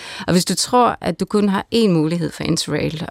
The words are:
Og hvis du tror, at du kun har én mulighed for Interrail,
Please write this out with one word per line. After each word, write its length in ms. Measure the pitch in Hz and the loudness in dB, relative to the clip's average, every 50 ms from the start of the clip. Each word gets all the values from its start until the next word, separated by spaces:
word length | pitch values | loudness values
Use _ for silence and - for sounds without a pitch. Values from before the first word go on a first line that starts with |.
| - - - - - | -16 -14 -12 -12 -6
Og 60 | - | -2
hvis 120 | 165 180 170 | 0 0 0
du 100 | - 185 | 0 -2
tror, 420 | - - - - 247 240 226 - - | -4 -2 2 4 4 4 4 2 -2
at 200 | - 180 170 - | -4 -4 -4 -4
du 40 | 190 | -4
kun 240 | - - 208 202 202 | -2 0 2 2 2
har 180 | 185 202 - - - | 0 0 -2 0 2
én 140 | 233 226 202 | 2 4 4
mulighed 420 | 175 160 151 160 170 175 160 143 | 4 4 2 2 0 -2 -2 -4
for 120 | - - 147 | -4 -4 -2
Interrail, 600 | - 160 156 - - 147 147 - 147 151 156 170 - | -2 0 0 -2 -2 -2 -2 -2 -2 -4 -4 -6 -4